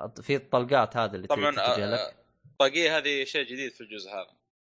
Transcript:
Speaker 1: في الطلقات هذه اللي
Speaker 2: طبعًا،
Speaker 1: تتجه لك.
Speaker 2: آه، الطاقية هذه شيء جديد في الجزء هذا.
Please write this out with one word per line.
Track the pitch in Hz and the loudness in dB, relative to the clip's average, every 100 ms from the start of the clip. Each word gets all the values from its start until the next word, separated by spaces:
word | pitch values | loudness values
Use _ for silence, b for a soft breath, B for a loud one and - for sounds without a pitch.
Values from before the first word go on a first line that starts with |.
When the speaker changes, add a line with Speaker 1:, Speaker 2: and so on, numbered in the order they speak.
| - - | -12 -10
Speaker 1:
في | - 139 | -2 -2
الطلقات | - 127 127 139 110 123 | 2 0 4 4 4 0
هذه | 110 98 | -2 -4
اللي | 98 | -2
Speaker 2:
طبعًا، | 147 147 | 0 2
Speaker 1:
تتجه | 135 113 110 101 | 0 0 0 0
لك. | 117 | -2
Speaker 2:
آه، | - - _ _ - | -4 -10 _ _ -20
الطاقية | - 135 156 160 156 | 2 2 4 2 2
هذه | 143 139 | 0 -2
شيء | 135 156 120 | -2 -4 -4
جديد | 127 131 | -6 -10
في | - | -10
الجزء | 110 107 95 | -16 -14 -10
هذا. | 98 90 _ _ _ | -12 -12 _ _ _